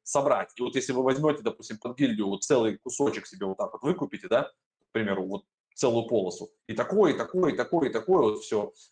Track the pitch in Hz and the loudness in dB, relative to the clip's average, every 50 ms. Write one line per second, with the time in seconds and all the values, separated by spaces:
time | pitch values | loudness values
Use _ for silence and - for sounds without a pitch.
0 | - - - 147 139 143 131 104 95 - - - 123 131 127 135 127 - 131 127 | -10 -4 -2 0 2 2 2 0 0 -6 -6 -6 -6 -4 -2 -4 -2 -2 -2 0
1 | 131 131 131 139 151 151 143 147 107 113 107 - - - 120 107 - 123 123 - | 2 2 2 2 2 0 0 0 -2 -6 -6 -8 -14 -14 -14 -10 -10 -8 -4 0
2 | 147 127 113 107 104 98 98 98 - - 147 127 113 107 101 - - 127 120 - | 0 0 2 0 -2 -2 -2 -2 0 2 4 4 4 2 0 -2 -8 -10 -4 -2
3 | 143 135 - 107 - - - 92 101 95 95 - 104 92 - - - 143 170 180 | -2 0 -2 -4 -8 -12 -12 -8 -6 -6 -4 -4 -6 -8 -8 -4 -2 -2 -2 0
4 | 147 - - 98 - 92 110 123 143 - _ _ _ _ _ _ _ _ - 113 | -2 -6 -8 -8 -4 0 0 0 0 0 _ _ _ _ _ _ _ _ -4 -2
5 | 110 98 98 95 92 92 98 98 - _ _ _ _ _ _ - - 131 117 120 | 0 0 -2 -2 -2 -4 -6 -8 -10 _ _ _ _ _ _ 0 0 2 2 2
6 | 113 113 123 110 95 90 - - - - _ _ _ - 110 113 123 - 190 208 | 0 0 0 0 0 0 -4 -8 -14 -16 _ _ _ -8 -4 -4 -2 0 4 4
7 | 208 160 131 - 117 - - 185 180 151 120 - 123 - - 170 151 123 - 113 | 4 4 4 0 -2 -4 -2 0 0 0 0 0 -2 0 2 2 2 2 0 -2
8 | 110 - 185 175 143 107 107 104 - - - 107 104 104 - _ - _ | 0 2 4 4 4 4 2 -2 -4 -2 -2 -2 -2 -2 -8 _ -20 _